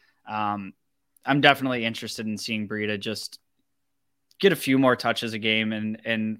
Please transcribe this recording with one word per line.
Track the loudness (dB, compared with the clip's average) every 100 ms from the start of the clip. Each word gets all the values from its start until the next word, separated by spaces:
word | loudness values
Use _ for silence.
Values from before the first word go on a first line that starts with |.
| _ _ -8
Um, | -4 -2 -2 -6 -14 _ _ _ _ 0
I'm | 4
definitely | 6 6 2 0 -2
interested | -4 -8 -6 -6
in | -6
seeing | -4 -6 -4
Breida | -4 -2 -4
just | -6 -8 -10 -16 _ _ _ _ _ _ _ _ _ 2
get | 2
a | 2
few | 2 4
more | 4 4
touches | 2 -2 -2
a | -4
game. | 0 0 0
And, | -2 -6 -6
and | -4 -2 -2 -6